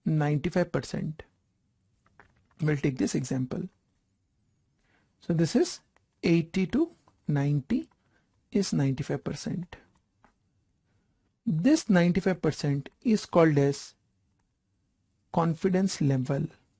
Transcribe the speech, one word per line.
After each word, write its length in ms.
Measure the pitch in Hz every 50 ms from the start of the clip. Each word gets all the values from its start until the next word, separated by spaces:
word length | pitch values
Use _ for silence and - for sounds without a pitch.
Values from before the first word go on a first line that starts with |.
| _
ninety-five 680 | - 160 151 147 147 151 143 - 180 - 185 175 175
percent. 520 | - 170 - - - - - 156 156 - - _ _ _ _ _ _ _ _ _ _ _ _ _ _ _ _ _ _ - - _ _ _ _ _ _ _
We'll 140 | 156 151 151
take 220 | 139 - 147 131 -
this 160 | - 240 -
example. 560 | 147 135 - 135 131 - 254 - - - 185 _ _ _ _ _ _ _ _ _ _ _ _ _ _ _ _ _ _ _ _ _ _ _ _ _ _ _ _ _ _
So 120 | - -
this 240 | 170 156 170 151 -
is 240 | 247 359 - - - _ _ _ _ _ _ _ _
eighty 440 | - 190 170 170 165 165 - 190 185
to 240 | - - 262 339 339 - _ _ _ _ _ _
ninety 600 | - 147 143 139 143 147 143 127 _ 226 302 330 - _ _ _ _ _ _ _ _ _ _ _ _
is 220 | - 208 190 - -
ninety-five 500 | 160 139 139 135 131 143 - 143 139 -
percent. 520 | - - - - - - 190 170 - - - - _ _ _ _ _ _ _ _ _ _ _ _ _ _ _ _ _ _ _ _ _ _ _ _ _ _ _ _ _ _ _ _
This 420 | 233 170 156 175 262 311 311 - -
ninety-five 540 | 196 175 170 175 175 208 - 190 180 -
percent 480 | - 156 - - - 147 139 143 - - _ _
is 220 | _ 247 214 202 -
called 320 | - - 175 165 160 151
as 380 | 143 139 143 139 - - - _ _ _ _ _ _ _ _ _ _ _ _ _ _ _ _ _ _ _ _ _ _ _ _ _ _ _ _
confidence 680 | - 170 165 170 156 - - 190 185 185 196 190 - -
level. 460 | 156 139 135 131 127 131 139 139 151 151 - _ _ _ _